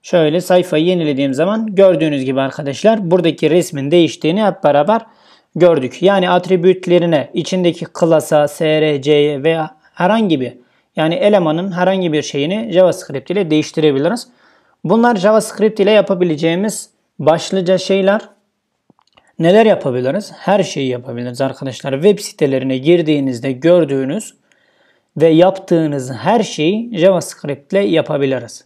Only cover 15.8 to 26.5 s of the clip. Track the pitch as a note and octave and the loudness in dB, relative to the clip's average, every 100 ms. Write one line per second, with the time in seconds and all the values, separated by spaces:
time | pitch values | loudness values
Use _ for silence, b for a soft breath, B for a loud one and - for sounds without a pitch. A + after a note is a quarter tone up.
15.8 | G3 G#3+ G3 F3+ F3 D3+ E3+ E3+ G#3+ - | 2 2 2 0 0 0 -2 0 -4 -6
16.8 | - _ _ - D3+ D#3+ - F#3+ F3+ F#3 | -16 _ _ -2 0 0 -2 -4 0 -2
17.8 | - G3 F#3+ G#3+ - _ _ _ _ _ | 0 0 0 -2 -6 _ _ _ _ _
18.8 | _ _ _ b b - E3 G#3 A3 F3 | _ _ _ b b -2 2 4 4 2
19.8 | C#3+ B2 B2+ F3+ G3+ - - G3+ F#3 D3 | -2 -2 -4 -4 -8 -8 -2 0 -2 -4
20.8 | C3 B2 B2+ A#2+ B2 A#2+ C3+ - C3+ A#2 | -4 -6 -8 -10 -10 -4 -6 -4 -12 -10
21.8 | C#3+ C3+ F#3+ G3+ - - D3 C3 C3 C3 | -6 0 2 2 -4 -4 -2 0 -2 -2
22.8 | C#3 F3 D#3 D3 C3+ A#2+ C3+ B2+ D#3+ F3 | 2 2 2 -2 -2 -4 -6 -2 2 2
23.8 | D3+ C3+ C3+ F#3+ - _ _ _ _ _ | 2 -2 -4 -6 -10 _ _ _ _ _
24.8 | _ _ _ - E3 D#3+ F3+ F#3 - E3+ | _ _ _ 0 4 6 4 2 -2 0
25.8 | D#3+ C#3+ B2+ B2 D#3+ A3+ G3+ | 0 -4 -8 -6 0 0 -2